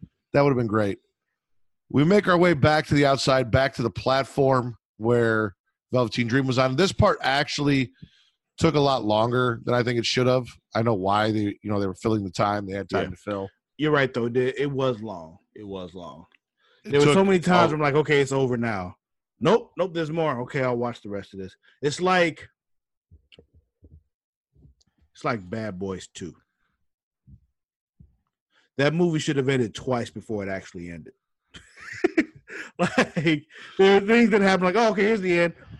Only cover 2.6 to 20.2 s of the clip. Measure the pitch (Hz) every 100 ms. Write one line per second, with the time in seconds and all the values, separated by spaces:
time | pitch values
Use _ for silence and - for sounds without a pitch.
2.6 | 151 151 - 147 139 135 - 131 123 127
3.6 | 135 - 113 - 127 135 135 - 135 131
4.6 | 120 117 _ - 110 120 113 110 107 -
5.6 | _ _ - 127 117 120 117 131 131 123
6.6 | 131 131 185 - 208 156 131 139 147 -
7.6 | 143 135 123 _ - _ _ _ _ -
8.6 | 165 147 139 131 104 107 117 123 127 117
9.6 | 113 123 120 120 113 - 127 127 120 -
10.6 | _ 107 117 104 95 104 110 107 104 -
11.6 | 104 104 98 92 117 110 98 - 104 104
12.6 | 98 98 92 101 92 92 - 101 98 _
13.6 | _ - 151 147 131 127 117 123 127 131
14.6 | 143 135 131 113 110 90 80 85 _ 101
15.6 | 104 98 90 92 82 71 - _ _ _
16.6 | _ _ 214 143 147 147 196 185 165 180
17.6 | 170 151 147 143 147 147 135 135 131 120
18.6 | 117 101 90 - _ _ _ - 151 233
19.6 | 233 - 185 165 151 165